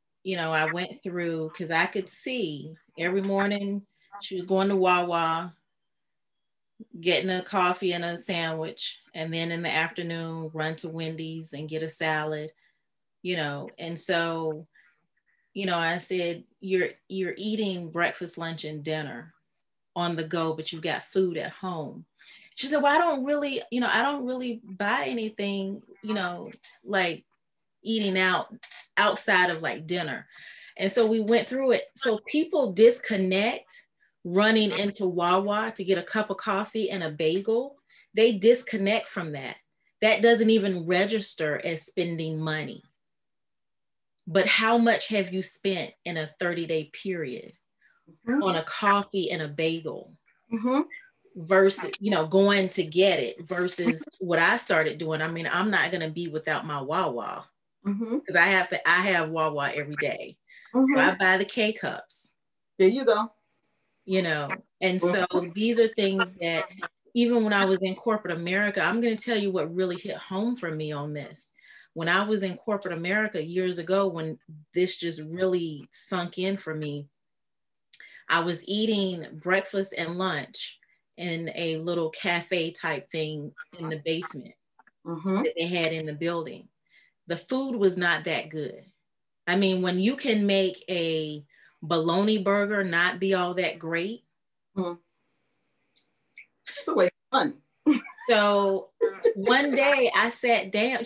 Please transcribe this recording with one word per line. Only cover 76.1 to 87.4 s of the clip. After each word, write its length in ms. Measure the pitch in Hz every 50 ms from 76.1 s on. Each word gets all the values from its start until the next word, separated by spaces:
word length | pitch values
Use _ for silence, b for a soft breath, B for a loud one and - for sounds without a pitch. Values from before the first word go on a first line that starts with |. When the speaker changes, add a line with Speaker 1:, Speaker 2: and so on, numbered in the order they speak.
| 196 180 175 175 - 185
Speaker 1:
in 200 | 185 190 196 196
for 160 | - - 156
me, 320 | 156 151 147 143 143 143 - _ _ _ _ _ _ _ _ _ _ _ _ _ _ _ _ - B B B B B B
I 140 | B 165 170
was 260 | 170 175 170 170 -
eating 600 | - 196 214 220 226 214 202 196 190 180 170 151 - -
breakfast 580 | 156 - 175 185 196 190 - - 196 196 196 -
and 200 | - 170 165 175
lunch 640 | 180 190 185 160 143 139 - - - - - - _ _ _ _ _ _ _ _ -
in 340 | 170 175 165 165 165 156 -
a 220 | - 170 165 160
little 320 | 160 160 175 175 170 165 160
cafe 640 | - - - 185 175 170 170 - 185 175 160 160
type 380 | 165 - - 165 151 135 - _
thing 400 | - 160 156 151 156 147 147 156 - - - _ - 175
in 120 | 165 160
the 80 | 160 151
basement 560 | 147 160 160 165 180 - - 139 107 - - _ _ _ _ _ - _ _ _ -
Speaker 2:
Mm-hmm. 360 | 165 170 156 165 190 190 202
Speaker 1:
that 100 | 294 - -
they 100 | 170 165
had 260 | 175 180 170 165 160
in 140 | 160 160 156
the 80 | 156 151
building. 540 | 147 165 170 170 170 160 - - - - _ _ _ _ b b b b b b b _
The 100 | - 170
food 400 | 175